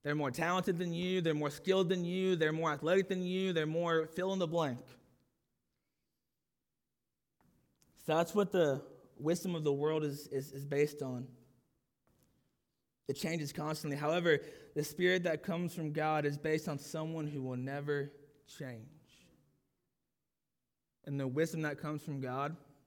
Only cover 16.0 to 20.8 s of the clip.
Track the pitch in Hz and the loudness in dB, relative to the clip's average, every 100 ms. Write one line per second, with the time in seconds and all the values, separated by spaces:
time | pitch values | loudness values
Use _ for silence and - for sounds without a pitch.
16 | 156 156 147 147 156 156 160 143 - 160 | 2 2 2 0 2 0 0 -6 -6 -6
17 | 156 165 151 147 131 127 131 143 147 143 | -4 -4 -4 -4 -4 -4 -4 -4 -2 0
18 | 143 - - _ - - 135 117 110 - | -2 -8 -20 _ -20 -12 -12 -10 -16 -20
19 | _ - - _ _ _ _ _ _ _ | _ -20 -20 _ _ _ _ _ _ _
20 | _ _ _ _ _ _ _ _ | _ _ _ _ _ _ _ _